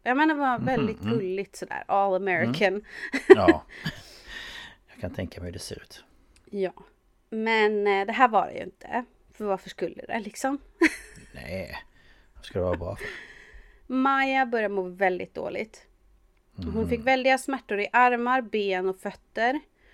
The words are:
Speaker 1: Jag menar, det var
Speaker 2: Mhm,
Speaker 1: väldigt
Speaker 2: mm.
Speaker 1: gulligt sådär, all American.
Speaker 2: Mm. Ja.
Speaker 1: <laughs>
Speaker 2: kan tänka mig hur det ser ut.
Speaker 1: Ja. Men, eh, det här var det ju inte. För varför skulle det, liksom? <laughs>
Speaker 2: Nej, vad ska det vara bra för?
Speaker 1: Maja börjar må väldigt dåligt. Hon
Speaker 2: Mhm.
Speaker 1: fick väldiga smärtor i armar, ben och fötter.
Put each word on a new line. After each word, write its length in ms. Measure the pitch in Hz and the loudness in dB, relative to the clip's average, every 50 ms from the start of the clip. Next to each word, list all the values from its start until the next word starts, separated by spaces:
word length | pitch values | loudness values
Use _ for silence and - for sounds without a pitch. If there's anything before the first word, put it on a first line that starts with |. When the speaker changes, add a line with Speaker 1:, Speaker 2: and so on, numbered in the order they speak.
Speaker 1:
Jag 140 | - 233 254 | -2 0 2
menar, 180 | 285 311 320 302 | 4 4 2 2
det 60 | 285 | 2
var 180 | 277 262 240 226 | 0 0 0 0
Speaker 2:
Mhm, 80 | 226 | 0
Speaker 1:
väldigt 340 | 262 262 - 214 214 214 - | 0 0 0 0 -2 -2 -4
Speaker 2:
mm. 120 | - 214 233 | -2 -2 0
Speaker 1:
gulligt 420 | 226 190 180 185 196 190 - - | 0 0 -2 -4 -4 -6 -8 -10
sådär, 280 | - - - - - - - | -12 -10 -10 -10 -8 -4 0
all 260 | - 196 196 196 185 | 2 2 4 2 2
American. 600 | 185 196 190 180 165 - 120 131 170 214 185 190 | 0 0 0 0 2 2 0 2 2 2 2 2
Speaker 2:
Mm. 80 | 208 - - - - - - - 269 - - | 0 -6 -10 -14 -14 -8 -6 -6 6 8 10
Ja. 340 | - 214 - - - 175 - - - - - | 10 10 8 4 4 2 0 -10 -16 -14 -12
Speaker 1:
<laughs> 80 | 165 - - - - - - - - - - - - - - - - - _ _ - - - | -12 -12 -12 -16 -20 -20 -20 -18 -16 -14 -14 -14 -14 -14 -14 -16 -18 -20 _ _ -20 -14 -10
Speaker 2:
kan 120 | - 90 87 | -10 -8 -6
tänka 260 | - 92 82 - 90 | -6 -8 -8 -8 -10
mig 60 | 90 | -10
hur 60 | 87 | -10
det 60 | 90 95 | -10 -10
ser 240 | - - - - | -10 -12 -12 -14
ut. 220 | - - - - - _ _ _ _ _ _ _ _ _ | -14 -18 -20 -20 -20 _ _ _ _ _ _ _ _ _
Speaker 1:
Ja. 220 | 208 202 185 175 - - - - _ _ _ _ _ _ _ - | -6 -4 -4 -4 -6 -8 -20 -20 _ _ _ _ _ _ _ -10
Men, 560 | 226 220 220 226 226 220 214 208 214 202 202 | -6 -4 0 2 2 4 4 4 2 2 2
eh, 200 | 208 196 196 196 | 2 2 2 0
det 60 | 220 | 0
här 160 | 214 - 262 240 | 2 4 4 6
var 180 | 220 190 170 | 6 4 2
det 80 | - - | 0 -4
ju 80 | - | -10
inte. 420 | 170 180 - - - - - 240 247 - _ _ _ _ | -12 -12 -14 -18 -10 -6 -6 -6 -6 -6 _ _ _ _
För 120 | - - 214 | -12 -6 -4
varför 240 | 202 190 180 - 185 | -2 -2 -4 -6 -10
skulle 320 | - - 190 - - - - - | -10 -8 -8 -8 -8 -10 -10 -6
det, 120 | - 233 | -6 -6
liksom? 380 | 202 214 - - - 262 285 - - - _ - 330 - - | -6 -8 -8 -6 -4 -4 -4 -4 -8 -10 _ 2 2 2 0
<laughs> 380 | - - - - - - - - | -2 -16 -18 -20 -20 -20 -20 -18
Speaker 2:
Nej, 440 | - - 78 - - - - - - - - _ _ - - - - _ _ - | -14 -10 -8 -8 -8 -8 -8 -12 -14 -16 -18 _ _ -20 -20 -20 -20 _ _ -20
vad 100 | - - | -20 -14
ska 140 | - - 95 | -8 -4 -2
det 60 | 90 | -2
vara 120 | 90 87 | 0 -2
bra 200 | 85 87 85 98 | -2 -4 -8 -8
för? 100 | - 101 - - - - - - - - - - - - - - - - - | -8 -10 -10 -12 -12 -16 -18 -20 -20 -20 -20 -20 -20 -20 -20 -20 -20 -10 -4
Speaker 1:
Maja 540 | 254 262 262 277 269 269 269 269 269 269 262 | -2 0 2 2 2 2 2 2 2 2 2
börjar 220 | 240 233 226 214 196 | 2 0 0 0 0
må 140 | 202 196 | -2 -2
väldigt 520 | 185 180 180 185 196 185 185 180 185 - - | -4 -4 -2 2 2 2 2 0 -4 -8 -8
dåligt. 520 | - - - - 202 220 - - - - _ _ _ _ _ _ _ _ _ _ _ _ _ _ | -8 -8 -6 -6 -6 -8 -8 -12 -20 -20 _ _ _ _ _ _ _ _ _ _ _ _ _ _
Hon 100 | 185 - | -10 -8
Speaker 2:
Mhm. 220 | - 196 220 220 180 | -4 -2 -2 -2 -2
Speaker 1:
fick 120 | 240 226 220 | -2 0 2
väldiga 320 | 262 262 262 254 262 262 254 | 2 2 4 4 4 2 2
smärtor 420 | - - 269 247 - - 208 202 | 0 -4 -6 -6 -4 -4 -4 -4
i 80 | 208 - | -2 2
armar, 480 | - 240 247 247 247 233 240 247 254 262 | 4 6 6 6 4 2 0 0 0 0
ben 480 | 233 202 - 214 202 196 185 185 185 190 | 0 -2 -2 -2 0 0 0 0 0 -2
och 80 | 190 - | -2 -4
fötter. 600 | - 202 - - _ _ - 220 226 247 277 302 - _ _ _ _ _ | -8 -10 -10 -12 _ _ -4 -2 0 0 0 -2 -4 _ _ _ _ _